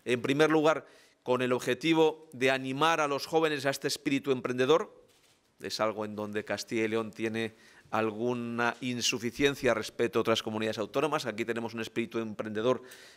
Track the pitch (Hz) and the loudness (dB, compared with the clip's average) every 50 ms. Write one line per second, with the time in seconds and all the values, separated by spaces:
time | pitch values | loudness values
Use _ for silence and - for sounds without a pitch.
0 | - 110 120 120 113 117 135 143 156 151 156 160 147 156 156 139 - - - - | -4 -2 -2 0 0 0 2 4 4 4 6 4 4 4 2 0 -2 -12 -20 -20
1 | - _ _ _ - - 123 123 127 123 127 123 - 131 123 123 - 160 165 160 | -20 _ _ _ -2 0 0 2 2 2 0 0 0 0 -2 0 2 2 4 6
2 | 160 156 156 - - - - 123 127 131 135 131 131 131 131 139 151 165 165 156 | 4 4 2 0 -10 -16 -6 0 2 2 2 2 0 -4 -2 2 2 2 4 2
3 | 156 143 143 135 - - - 160 160 156 151 143 127 139 139 - - 143 - - | 2 0 0 -2 -2 0 0 2 2 2 0 0 -2 -2 -2 -2 -2 -4 -4 -4
4 | - - 139 135 - - 131 127 - 127 127 123 131 127 156 175 214 - - - | -2 0 0 0 2 0 0 0 0 -2 0 2 4 6 4 4 4 0 -12 -20
5 | - _ _ _ _ _ _ _ _ _ _ - - 92 - - 107 110 104 104 | -20 _ _ _ _ _ _ _ _ _ _ -12 -10 -8 -4 0 0 0 0 -2
6 | 107 107 107 104 107 104 104 107 104 - 104 101 - - 123 113 110 110 107 113 | -4 -6 -6 -6 -6 -4 -4 -4 -4 -4 -4 -6 -6 -4 -2 0 0 0 0 -2
7 | 113 107 - - 110 113 110 113 113 110 - - - - - - - _ - 110 | -4 -4 -6 -6 -6 -4 -2 -4 -4 -6 -8 -12 -20 -20 -20 -20 -12 _ -2 0
8 | 110 110 104 107 117 123 123 120 120 117 117 117 120 120 117 - - 127 123 120 | 0 0 -2 -2 -2 -2 -2 -4 -4 -6 -4 -2 0 0 -2 -2 -4 -4 -4 -2
9 | 110 - - 123 117 120 - - 143 139 143 - - 123 113 110 107 - - - | -2 -2 -2 -2 -4 -6 -2 0 2 0 2 2 2 2 2 2 0 -4 -4 -2
10 | 117 113 - 117 107 117 113 107 - - 110 107 110 110 107 120 104 - - 139 | -2 0 2 2 2 2 2 0 0 -4 -4 -4 -2 -2 -2 -4 -4 -4 -2 0
11 | 143 156 147 156 139 123 107 104 117 113 113 117 117 113 107 113 110 - - 117 | 0 0 0 -2 -4 -4 -6 -4 -4 -4 -4 -4 -6 -6 -6 -8 -8 -6 -4 -6
12 | 117 107 - 117 113 110 104 - 110 110 110 107 110 127 127 113 - - - - | -4 -4 -4 -6 -6 -6 -6 -8 -8 -6 -4 0 2 2 0 0 -2 -14 -20 -20
13 | - - - | -20 -20 -20